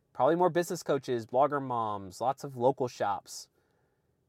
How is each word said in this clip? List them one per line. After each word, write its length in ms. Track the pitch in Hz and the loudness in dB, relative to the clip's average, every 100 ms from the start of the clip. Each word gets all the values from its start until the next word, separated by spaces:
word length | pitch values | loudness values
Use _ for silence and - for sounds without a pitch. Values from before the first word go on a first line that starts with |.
| _ | _
probably 220 | - 131 170 | 0 2 4
more 140 | 180 | 4
business 340 | 170 170 175 | 2 -2 -4
coaches, 420 | - 143 135 120 107 | -2 -2 0 -4 0
blogger 360 | 127 139 143 | 2 2 2
moms, 600 | 131 120 110 101 95 92 | -2 -2 -2 -4 -8 -4
lots 220 | 120 135 | -4 -4
of 120 | 143 131 | -8 2
local 320 | 123 135 123 | 2 2 -4
shops. 600 | - 104 92 - - - _ _ _ _ _ _ _ | -2 -2 -4 -8 -16 -18 _ _ _ _ _ _ _